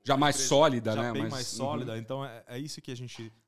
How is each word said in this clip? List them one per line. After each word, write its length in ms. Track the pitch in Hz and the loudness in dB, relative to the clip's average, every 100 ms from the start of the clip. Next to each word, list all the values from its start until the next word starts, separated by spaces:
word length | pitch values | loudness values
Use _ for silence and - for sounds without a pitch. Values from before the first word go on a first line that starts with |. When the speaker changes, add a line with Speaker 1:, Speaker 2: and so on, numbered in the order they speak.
| 131 | 0
Speaker 1:
Já 80 | |
Speaker 2:
uma 60 | 139 | 4
Speaker 1:
mais 140 | 147 135 | 4 4
Speaker 2:
empresa 120 | 131 | 4
Speaker 1:
sólida, 420 | 143 156 120 110 | 6 6 4 0
Speaker 2:
já 80 | 110 | -2
Speaker 1:
né? 80 | 120 | -2
Speaker 2:
bem 100 | 113 | -2
Speaker 1:
Mais, 100 | - | -2
Speaker 2:
mais 180 | 127 113 | -4 -6
Speaker 1:
uhum. 60 | 113 | -6
Speaker 2:
sólida. 400 | 135 151 120 113 | -4 -4 -6 -8
Então, 260 | 113 135 | -8 -8
é, 200 | 135 113 - | -8 -12 -14
é 100 | 127 | -12
isso 240 | 151 - | -10 -12
que 100 | - | -12
a 40 | 123 | -12
gente 340 | 123 - 110 _ | -12 -14 -16 _